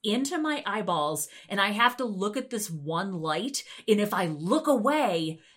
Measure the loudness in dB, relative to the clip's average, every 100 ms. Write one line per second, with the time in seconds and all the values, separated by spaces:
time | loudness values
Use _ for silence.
0 | -2 0 0 -2 -2 -2 -4 -4 0 0
1 | 0 -2 -6 -12 -6 0 0 4 2 2
2 | -2 -2 -2 -2 -4 -6 -6 -6 -4 -2
3 | -2 -4 -2 -2 -2 -6 -8 -6 2 4
4 | 4 0 -2 -2 0 2 4 4 4 2
5 | 2 2 -2 -6 -14